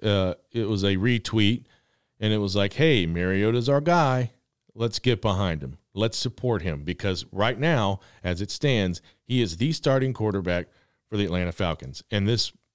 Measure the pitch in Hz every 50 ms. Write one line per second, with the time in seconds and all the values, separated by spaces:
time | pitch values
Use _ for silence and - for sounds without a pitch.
0 | - 107 101 98 95 92 - - _ _ - 117 110 104 107 95 98 98 98 92
1 | 101 123 120 113 - - 110 110 104 104 120 123 - _ _ _ _ _ _ _
2 | _ _ _ _ 107 107 107 107 101 98 95 104 101 98 - - 156 160 143 107
3 | 87 82 85 87 90 92 95 98 104 113 117 123 117 139 139 143 147 170 175 170
4 | 151 135 127 127 123 117 - _ _ _ _ _ _ _ _ 110 117 113 - -
5 | - 127 120 - - 107 95 95 101 90 82 73 71 65 76 - _ _ - 98
6 | - 101 - - - 123 - - - 127 113 98 87 90 76 71 71 87 87 -
7 | - 98 92 - - - - 95 104 120 120 110 143 170 160 120 104 98 98 -
8 | - - _ _ - 92 87 85 104 - - - - 143 127 110 95 90 87 -
9 | - - _ _ _ - 127 127 117 90 82 85 123 156 156 - - 143 135 135
10 | 131 131 120 - 110 107 95 98 87 90 87 87 87 - _ _ _ _ _ _
11 | _ _ 107 101 101 85 87 90 90 87 - - 98 85 78 - - 67 69 -
12 | - _ 110 101 98 104 120 110 - - - _ _ _